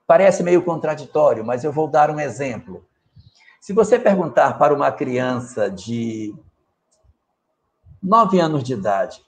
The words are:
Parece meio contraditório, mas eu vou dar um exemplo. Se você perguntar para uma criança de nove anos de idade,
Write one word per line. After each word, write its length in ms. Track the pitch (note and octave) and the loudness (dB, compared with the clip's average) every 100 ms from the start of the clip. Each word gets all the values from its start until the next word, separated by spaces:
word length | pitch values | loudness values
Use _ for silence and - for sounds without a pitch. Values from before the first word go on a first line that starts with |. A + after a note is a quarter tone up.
| - | 2
Parece 380 | E3+ F#3+ - | 4 6 2
meio 180 | F3 F3 | 2 2
contraditório, 800 | E3+ D#3 D#3 D3 C3 D#3 D3 A2 A2 | 2 -4 -4 -6 -4 2 2 2 -2
mas 180 | B2 | -4
eu 80 | D3+ | -4
vou 160 | C#3+ D3+ | -4 0
dar 240 | D3+ D3+ | 2 2
um 80 | D3+ | 0
exemplo. 680 | C#3+ G#2+ C#3 G#2 - F2+ - _ _ _ _ _ _ _ | -8 -6 -8 -8 -14 -18 -20 _ _ _ _ _ _ _
Se 100 | - | -2
você 260 | G#3 G#3+ A#3+ | 0 4 4
perguntar 600 | A3 F#3+ E3 D3+ C#3 - | 4 2 0 2 2 2
para 160 | D3 | 2
uma 180 | C#3 C#3 | 4 0
criança 760 | C3+ C3+ B2 B2+ B2 A#2+ A#2 G2+ | -2 -4 -2 -2 -4 -6 -4 -4
de 680 | F#2+ A2+ A#2 A#2 A2 G#2 G#2 _ _ _ _ _ _ _ _ _ _ _ _ _ _ _ - | -4 -8 -6 -6 -6 -10 -12 _ _ _ _ _ _ _ _ _ _ _ _ _ _ _ -10
nove 360 | F#3 A3+ G#3+ F#3+ | 0 2 2 2
anos 240 | D#3+ D3 | 0 -2
de 100 | B2 | -4
idade, 480 | A2+ G#2 G2 F#2 - | -4 -2 -2 -4 -8